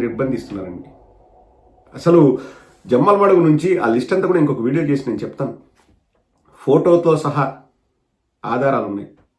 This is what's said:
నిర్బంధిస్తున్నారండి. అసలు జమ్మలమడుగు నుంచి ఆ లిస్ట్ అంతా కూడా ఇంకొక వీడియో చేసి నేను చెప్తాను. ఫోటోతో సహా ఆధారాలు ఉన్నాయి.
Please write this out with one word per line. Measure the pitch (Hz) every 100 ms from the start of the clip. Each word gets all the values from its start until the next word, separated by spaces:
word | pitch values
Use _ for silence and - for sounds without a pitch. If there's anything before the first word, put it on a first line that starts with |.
నిర్బంధిస్తున్నారండి. | 117 110 131 113 - 98 90 87 - - _ _ _ _ _ _ _ _ _ 135
అసలు | 170 170 139 127 - - _ _ -
జమ్మలమడుగు | 123 190 202 196 180 165
నుంచి | 151 185 180
ఆ | 113 120
లిస్ట్ | - 190
అంతా | 180
కూడా | 175 143
ఇంకొక | 117 120
వీడియో | 160 147
చేసి | 135 123
నేను | 101 117
చెప్తాను. | - 139 - _ _ _ _ _ _ _ _ _ _
ఫోటోతో | - 156 180 170 170 151 143
సహా | 143 135 - _ _ _ _ _ _ _ _ 107 123
ఆధారాలు | 139 135 104
ఉన్నాయి. | 101 - _ _